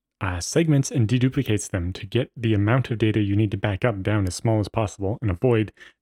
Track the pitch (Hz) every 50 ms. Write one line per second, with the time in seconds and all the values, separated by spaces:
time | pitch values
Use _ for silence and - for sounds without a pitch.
0 | _ _ _ - - 95 87 87 87 - - 156 170 160 151 139 135 - 240 143
1 | 113 101 123 127 120 131 131 147 131 - 107 101 - - - 95 87 90 92 -
2 | - 98 - 113 139 - - - 117 113 110 101 101 104 120 135 123 - 120 107
3 | 113 107 104 110 104 98 101 101 110 104 101 95 - 107 101 92 - 127 107 95
4 | 95 - 104 107 98 92 90 - - 117 113 107 101 - - - 110 104 - -
5 | 98 95 110 - - 110 87 87 - 131 120 110 107 98 - - - - _ _